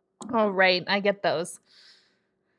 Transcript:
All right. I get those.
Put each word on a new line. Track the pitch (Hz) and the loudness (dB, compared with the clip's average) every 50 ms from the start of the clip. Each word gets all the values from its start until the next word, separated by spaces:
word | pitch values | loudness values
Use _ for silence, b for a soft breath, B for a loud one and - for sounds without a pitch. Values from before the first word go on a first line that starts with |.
| _ _ _ - - 214 247 | _ _ _ -18 -12 -4 -2
All | 226 214 208 | 0 0 0
right. | 190 185 190 185 185 180 160 - | 2 4 4 4 4 2 0 -2
I | 190 208 | -2 -2
get | 196 202 196 202 - | 0 -2 -2 0 0
those. | 170 131 156 175 - - - _ _ _ - - - - _ _ _ _ _ _ _ _ _ _ _ b | -2 0 -2 -4 -6 -10 -16 _ _ _ -20 -20 -20 -20 _ _ _ _ _ _ _ _ _ _ _ b